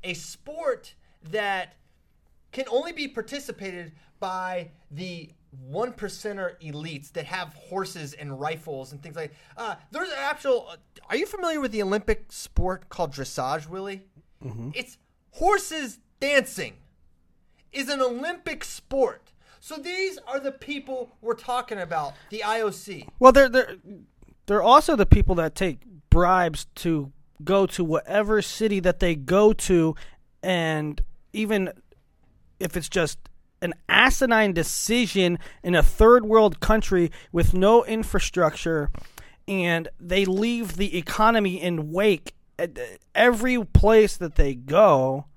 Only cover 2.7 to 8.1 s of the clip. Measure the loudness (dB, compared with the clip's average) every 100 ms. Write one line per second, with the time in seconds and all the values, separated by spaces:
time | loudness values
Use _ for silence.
2.7 | -4 -4 -10 -10 -10 -10 -12 -14 -14 -14
3.7 | -14 -18 -20 _ _ -8 -8 -8 -8 -10
4.7 | _ _ -14 -12 -12 -18 _ _ -20 -12
5.7 | -6 -6 -6 -12 -10 -12 -8 -8 -10 -14
6.7 | -12 -12 -14 -14 -12 -10 -10 -10 -16 -12
7.7 | -8 -8 -10 -14